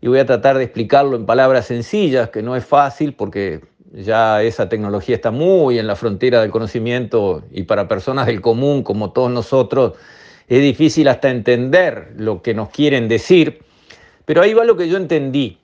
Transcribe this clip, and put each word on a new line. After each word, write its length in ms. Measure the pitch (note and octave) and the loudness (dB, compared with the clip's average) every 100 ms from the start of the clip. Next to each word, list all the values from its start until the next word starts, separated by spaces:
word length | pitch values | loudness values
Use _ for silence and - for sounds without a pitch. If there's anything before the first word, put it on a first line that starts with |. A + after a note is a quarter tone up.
y 60 | B2 | 2
voy 100 | B2+ | 2
a 60 | |
tratar 320 | C3+ B2 C3+ C3+ | 2 2 2 2
de 80 | |
explicarlo 500 | B2 - A2 C#3+ C#3+ | -2 -6 2 2 2
en 120 | B2+ G#2+ | -2 -2
palabras 400 | A#2 C3 C3 A2+ | 2 4 2 0
sencillas, 640 | A#2+ A2+ G#3 F#3+ C3 A2 | -8 -4 -2 0 0 -2
que 120 | A2 | -4
no 140 | A2 B2+ | -6 -6
es 80 | |
fácil 480 | A2 C#3+ C#3+ - D3+ | 0 2 2 0 -6
porque 480 | B2+ G2+ G2+ G2 D#2 - _ _ | -4 -8 -4 -6 -8 -14 _ _
ya 500 | - G2 A2+ A2+ G#2+ | -14 -2 0 2 2
esa 260 | A2 A2 G2 | 0 -2 -4
tecnología 460 | A2+ G#2 G#2 - | -4 -4 -6 -2
está 160 | - A#2 | -2 -2
muy 480 | A#2 E3+ F#3+ C#3+ A#2+ | -2 2 2 2 0
en 80 | G#2+ | -2
la 80 | |
frontera 460 | G2+ A#2 G2 B2+ A#2+ | -4 -4 -2 2 2
del 100 | A2 | 2
conocimiento 920 | A2 A2 A#2+ A2+ B2 A#2 A#2 G2+ E2 - | -2 -4 -6 -4 -4 -2 -2 0 -4 -8
y 140 | - | -12
para 220 | F2+ G#2 F#2+ | -4 -2 -2
personas 380 | G#2 F#2+ C3+ A#2+ | -4 -4 -4 -2
del 140 | A2 | -2
común, 420 | G#2 A#2 C#3 C#3+ | -2 0 0 -2
como 300 | A2+ G#2 G2+ | -2 -4 -4
todos 180 | - B2+ | -2 -2
nosotros, 680 | B2 A2+ C3+ A#2+ C#3 B2 - - - - - _ | -2 -2 0 0 0 0 -2 -20 -20 -20 -20 _
es 140 | B2+ | 2
difícil 440 | C#3+ A#2 D3+ - C#3+ | 2 2 2 4 2
hasta 200 | B2 C#3 | 2 0
entender 840 | B2 A2 A#2+ B2+ E3 F3+ A2 E2+ - | 0 0 0 2 2 2 -2 -14 -8
lo 240 | A2 G2 | -6 -4
que 140 | - | -4
nos 160 | A2 G#2+ | -4 -6
quieren 380 | - D3 C#3 A2+ | -2 0 0 0
decir, 540 | A2+ - F3+ D#3 - _ _ _ - - _ | -2 4 4 4 -2 _ _ _ -20 -20 _
pero 160 | - D#3 | -2 2
ahí 140 | G3 | 4
va 100 | A3 | 4
lo 120 | A#3 F#3 | 2 2
que 120 | F3 | 0
yo 80 | F#3+ | -4
entendí. 640 | E3+ D#3+ C3+ C3+ B2 - | -2 -2 -2 -4 -4 -8